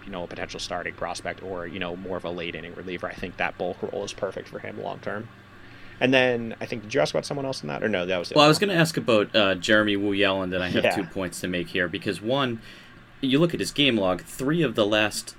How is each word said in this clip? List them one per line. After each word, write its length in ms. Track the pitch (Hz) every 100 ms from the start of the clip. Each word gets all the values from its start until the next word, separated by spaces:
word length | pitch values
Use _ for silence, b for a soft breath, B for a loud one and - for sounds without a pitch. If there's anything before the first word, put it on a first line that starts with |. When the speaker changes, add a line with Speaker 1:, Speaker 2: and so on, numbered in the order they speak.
Speaker 1:
you 60 | 101
know, 120 | 90
a 40 | 85
potential 320 | - 90 82
starting 340 | - 90 82
prospect 480 | 82 87 90 87 87
or, 240 | 92 90
you 140 | 85 92
know, 160 | 90
more 220 | 87 92 90
of 80 |
a 40 | 87
late 220 | 87 85
inning 220 | 82 85
reliever. 320 | 85 92 87 90
I 60 |
think 240 | - 92 -
that 200 | 87 -
bulk 200 | 90 -
role 220 | 101 98
is 100 | 101
perfect 340 | - 95 - -
for 120 | -
him 220 | 104 104
long 180 | 98 98
term. 280 | 101 101 110 - - - B B B B
And 140 | 131
then 420 | 131 127 120 113 -
I 40 |
think, 180 | - 120
did 100 | 107
you 80 | 135
ask 120 | 151
about 120 | 156
someone 200 | - 143
else 160 | 135 135
in 60 | 147
that, 160 | 139
or 60 | 107
no? 160 | 92
That 140 | 90 90
was 100 | 87
the 60 |
Speaker 2:
Well, 80 | 135
Speaker 1:
other 20 |
Speaker 2:
I 40 | 151
was 120 | 151
Speaker 1:
one. 80 | 208
Speaker 2:
gonna 100 | 165
ask 160 | 160
about, 400 | 139 117 107 95
uh, 200 | 110 98
Jeremy 420 | 90 113 107 104 98
Wu 160 | 101
Yelland, 400 | 98 98 95 92
and 100 | 90
I 60 | 90
have 140 | 98
Speaker 1:
Yeah. 120 | 95
Speaker 2:
two 80 | 90
points 380 | 87 98 90 -
to 60 | 92
make 220 | 90 85
here, 180 | 95 87
because 320 | 92 107 85
one, 400 | 107 139 131 113 B B B B - -
you 180 | 135 139
look 140 | 170
at 60 | 120
his 120 | 92
game 260 | - 143 110
log, 240 | 92 87
three 400 | - - 135 170
of 140 | 139
the 100 | 110
last 500 | 104 107 107 - -